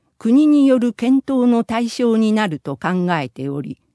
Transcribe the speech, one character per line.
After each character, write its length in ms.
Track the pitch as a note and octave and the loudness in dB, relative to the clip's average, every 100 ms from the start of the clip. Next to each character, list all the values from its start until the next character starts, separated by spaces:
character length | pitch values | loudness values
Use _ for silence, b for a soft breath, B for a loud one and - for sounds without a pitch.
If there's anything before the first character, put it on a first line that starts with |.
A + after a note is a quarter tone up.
| _ _ | _ _
国 260 | A3+ C4 D4+ | 0 2 4
に 220 | D4 C#4 | 4 4
よ 100 | B3+ | 2
る 160 | A#3+ | 0
検 260 | - A#3+ C4+ | -2 0 0
討 300 | - C4+ B3 | 0 0 2
の 140 | A#3 | 0
対 240 | A#3 A3+ A#3 | 0 -4 -4
象 300 | - A#3+ A3+ | -2 0 2
に 160 | A3 | 2
な 140 | G#3+ G#3 | 0 -2
る 120 | D3+ | -4
と 160 | - C#3 | -8 -8
考 360 | D#3 F#3 F3+ E3 | -4 -2 -2 -2
え 140 | C3 | -4
て 180 | - C3+ | -8 -8
お 120 | C#3+ | -8
り 180 | - - _ | -10 -14 _